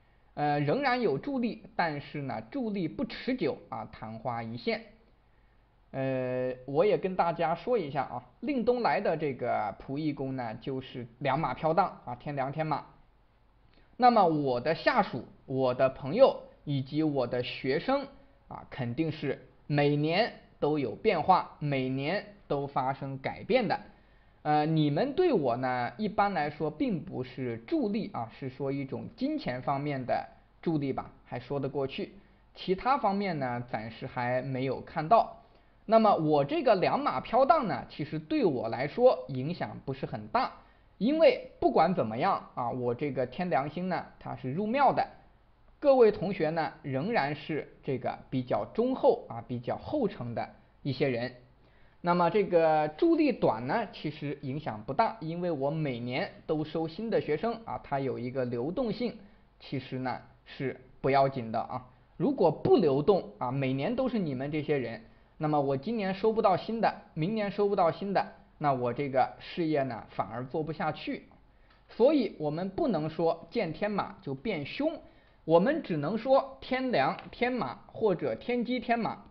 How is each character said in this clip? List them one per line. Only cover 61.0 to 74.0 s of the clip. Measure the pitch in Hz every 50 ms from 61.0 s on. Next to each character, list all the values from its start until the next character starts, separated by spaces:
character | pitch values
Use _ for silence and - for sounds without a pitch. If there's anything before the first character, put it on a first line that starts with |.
不 | - 143
要 | 135 135 135 139
紧 | 135 135 117 113
的 | 110 113
啊。 | 98 - - 123 - - - _ _ _ _ -
如 | 156 247 285
果 | - 196 165
不 | - - - - 381 294
流 | 180 151 135 139
动 | 151 220 202 175 - - - -
啊， | 131 123
每 | 127 139 139 131 131
年 | 135 139 190 247
都 | 240 262 254
是 | 226 226
你 | 190 151 135
们 | 123 131 147
这 | 151 156
些 | 143 - 151 139
人， | 120 113 113 113 - - - - _ _ _ -
那 | 156 151
么 | 151 147
我 | 143 139 139 135
今 | 139 214 233
年 | 233 196 190 190
收 | 190 - 220 220
不 | 214
到 | 220 208 185 165
新 | - - 220 233
的， | 202 165 - - - - -
明 | 160 151 180 226
年 | 220 208 202
收 | 190 - 208 202
不 | 202 196
到 | 180 165
新 | 156 - 196 202
的， | 196 160 - - - - - - _ _
那 | 147 147 135
我 | 127 123 120
这 | 120 120 143 139
个 | 127 127 123 120 - -
事 | - - - - 170
业 | 156 156 143 135
呢 | 131 120 104 - -
反 | - - 117 95
而 | 110 120 127
做 | 135 - 170
不 | 156 156 156
下 | - 185 156
去。 | 151 - - - 269 - - - - - - - _ _ - _ - _ _ -
所 | - - 220 277 320
以 | 285 226 - - -
我 | 156 147
们 | 147 160 185 196
不 | 196 - 339 285
能 | 202 156 151 156
说 | 156 - 170 165 - - - -
见 | - 240 208 165
天 | 202 - - 220
马 | 208 190